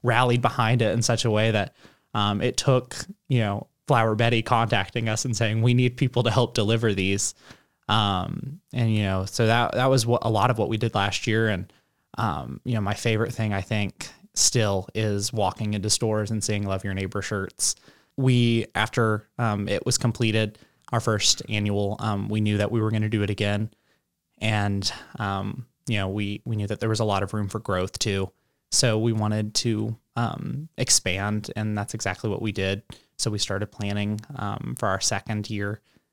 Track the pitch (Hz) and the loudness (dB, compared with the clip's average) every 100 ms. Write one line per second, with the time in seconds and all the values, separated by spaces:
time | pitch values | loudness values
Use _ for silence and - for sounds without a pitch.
0 | 120 117 127 120 113 - 113 120 107 110 | 2 4 4 4 2 2 2 4 2 2
1 | 110 117 120 107 110 107 98 _ - _ | 2 2 2 2 2 2 -2 _ -20 _
2 | _ 107 104 101 123 - - 127 - - | _ -2 0 0 0 0 2 2 0 -10
3 | - - - 123 107 101 - _ - 123 | -12 -10 0 2 2 -2 -8 _ 2 4
4 | 113 107 117 117 - 117 113 107 95 120 | 4 4 2 2 4 2 4 0 0 -4
5 | 113 110 131 107 110 110 123 123 123 123 | -2 -2 -2 0 0 2 4 4 4 2
6 | 131 120 113 104 120 - 104 113 113 98 | 0 2 2 4 2 2 2 2 2 2
7 | 95 98 - - - - _ _ - 107 | 0 0 -2 -6 -20 -20 _ _ 0 2
8 | 101 95 90 - 135 165 - 120 113 107 | 2 0 -4 -8 -10 -14 -8 -2 2 2
9 | 101 95 95 - 110 120 117 120 131 135 | 2 0 -2 0 2 2 2 2 4 4
10 | 113 120 113 110 123 110 95 107 117 104 | 4 2 2 2 2 2 0 0 0 0
11 | 101 - 120 110 110 92 92 _ _ _ | 0 -2 0 0 0 -2 -6 _ _ _
12 | _ - 110 73 64 65 127 117 101 104 | _ -4 -4 -4 -8 -8 -4 -2 -2 -2
13 | 117 110 113 - 107 98 - 107 101 - | 0 0 0 -2 -2 -2 -2 -2 -2 -6
14 | - - - - - 127 104 98 - 110 | -16 -16 -8 0 2 4 2 0 -4 -2
15 | 107 101 101 110 95 - 107 104 104 - | 0 0 -2 0 -2 -2 -4 -2 -2 0
16 | 113 107 104 110 - 104 101 95 98 95 | 0 0 -2 -2 -2 -2 -2 -4 -4 -4
17 | 95 101 - 104 98 - - - - _ | -4 -4 -4 -4 -6 -4 -4 -4 -10 _
18 | _ - 131 123 117 113 - - 110 - | _ 0 4 4 4 2 0 -2 0 2
19 | 110 107 - - 117 104 98 98 - - | 0 0 -6 -4 -2 -2 -2 -2 -2 0
20 | 117 - 113 110 107 - _ _ - 117 | 0 0 2 2 0 -4 _ _ -4 -2
21 | 117 107 - - - 107 104 101 101 104 | 0 2 2 0 0 -2 0 0 -2 -2
22 | 107 98 101 107 107 104 101 117 110 110 | -2 -2 -2 0 2 2 2 0 0 0
23 | 107 110 104 101 101 104 107 _ _ _ | 0 0 0 0 0 0 -2 _ _ _
24 | _ _ _ - 107 107 101 101 - - | _ _ _ -4 0 0 0 -2 -4 -6
25 | - - 104 98 101 - - _ - 107 | -12 -6 -4 -4 -6 -10 -14 _ -4 -2
26 | 95 104 101 104 117 107 104 104 110 110 | -2 -4 -4 -6 -6 -4 -2 -2 -2 0
27 | 107 98 98 107 98 107 - 92 92 - | 2 0 0 -4 -4 -6 -2 -2 -2 -2
28 | 110 98 95 _ _ _ - - 123 110 | -2 -2 -2 _ _ _ -4 2 2 2
29 | 117 110 107 107 107 - 117 107 110 113 | 2 0 0 0 -2 -2 -2 -2 -4 -6
30 | _ 120 120 - - 135 160 - - - | _ -4 -4 -4 -8 -8 -8 -4 2 2
31 | 95 92 104 104 - 110 107 104 101 104 | 2 -2 -2 -2 -4 -4 -2 -2 -4 -4
32 | 95 90 110 98 110 98 95 101 - - | -4 -4 -4 -2 -4 -2 -2 -2 -8 -20
33 | _ - 113 104 - 98 104 - 101 104 | _ -6 -4 -2 -2 -4 -6 -6 -4 -2
34 | 104 107 - 139 101 101 117 123 107 95 | -2 -4 -8 -8 -6 -6 -6 -4 -2 0
35 | - 101 - 107 104 104 101 107 _ _ | -2 -2 -4 -6 -4 -4 -4 -6 _ _
36 | _ | _